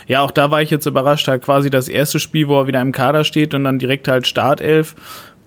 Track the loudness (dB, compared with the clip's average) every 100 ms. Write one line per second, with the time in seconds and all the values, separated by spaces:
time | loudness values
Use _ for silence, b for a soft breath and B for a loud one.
0 | B 0 0 0 2 2 0 -2 0 0
1 | 2 0 0 -2 2 2 2 0 0 -2
2 | -2 -2 -2 -2 2 2 2 0 -2 0
3 | 0 0 0 0 -2 -2 -2 -2 -2 -2
4 | 0 -2 -2 -2 0 0 2 0 0 -8
5 | B B B B